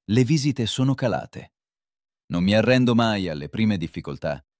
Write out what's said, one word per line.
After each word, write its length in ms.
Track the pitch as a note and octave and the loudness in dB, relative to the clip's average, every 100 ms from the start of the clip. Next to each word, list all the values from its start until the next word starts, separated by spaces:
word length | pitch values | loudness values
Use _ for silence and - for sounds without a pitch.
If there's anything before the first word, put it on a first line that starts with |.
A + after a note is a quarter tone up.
le 180 | - A2 | -2 2
visite 440 | B2 D#3+ C#3 B2+ A2 | 2 2 0 -2 -4
sono 280 | - C3 | -2 0
calate. 600 | C3 B2+ D2+ A1+ - - _ _ _ _ _ _ _ - | 0 -2 -2 -6 -16 -18 _ _ _ _ _ _ _ -8
Non 180 | E2+ | -2
mi 100 | F#2 | 2
arrendo 400 | G#2+ A2 B2+ B2 | 4 4 4 4
mai 340 | A#2 A2+ G#2 F#2 | 2 2 0 -4
alle 200 | D2+ D2 | -6 -8
prime 280 | - A2 G2+ | -2 0 0
difficoltà 640 | D#2 - D#2 C2+ D#2+ C#2+ - _ | -4 -8 -10 -8 -8 -8 -12 _